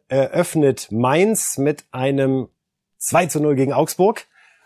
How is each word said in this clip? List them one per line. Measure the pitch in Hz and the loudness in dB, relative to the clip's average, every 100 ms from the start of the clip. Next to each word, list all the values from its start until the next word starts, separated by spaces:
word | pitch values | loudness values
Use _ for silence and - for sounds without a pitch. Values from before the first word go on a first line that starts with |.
| - | -4
eröffnet | 135 135 156 175 160 143 127 - | 0 0 0 -2 2 2 0 -4
Mainz | 107 123 151 202 226 - - | -2 2 2 2 0 -4 -2
mit | 139 147 - | -2 -2 -8
einem | 127 131 139 135 131 120 _ _ _ _ - | -4 -2 0 0 0 -4 _ _ _ _ -12
zwei | - 156 175 | -2 0 0
zu | 151 | 0
null | 151 139 | 0 2
gegen | 135 | 2
Augsburg. | 131 156 - 185 226 - _ _ _ | 0 0 2 0 0 -8 _ _ _